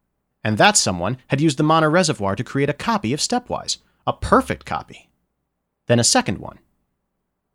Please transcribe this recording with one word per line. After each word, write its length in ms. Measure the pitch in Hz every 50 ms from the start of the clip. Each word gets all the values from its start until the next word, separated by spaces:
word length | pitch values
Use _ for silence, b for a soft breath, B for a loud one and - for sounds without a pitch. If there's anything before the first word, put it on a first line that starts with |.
| _ _ _ _ _ _ _ _ -
And 140 | 110 107
that 200 | 101 170 208 208
someone 420 | - - 110 95 85 85 101 127 127 b b
had 120 | 151 135
used 180 | 156 165 135 143
the 40 | 151
mana 260 | 156 160 165 156 151
reservoir 460 | 151 180 185 156 135 - 101 98 98
to 80 | 104 127
create 260 | - - 139 143 139
a 40 | 143
copy 380 | - - - 226 208 - 214 -
of 80 | -
Stepwise, 580 | - - 240 247 247 - - - - - - - _ _ _ _ _
a 60 | 123 -
perfect 520 | - - - 196 262 262 - 85 - -
copy. 440 | - 82 - - - - - - _ _ _ _ _ _ _ _ _ _ _ _ _ _ _ _
Then 140 | - 120 117
a 40 | 117
second 340 | - - 254 240 - 95 76
one. 200 | - - - - _ _ _ _ _ _ _ _ _ _ _ _ _ _ _ _ _ _ _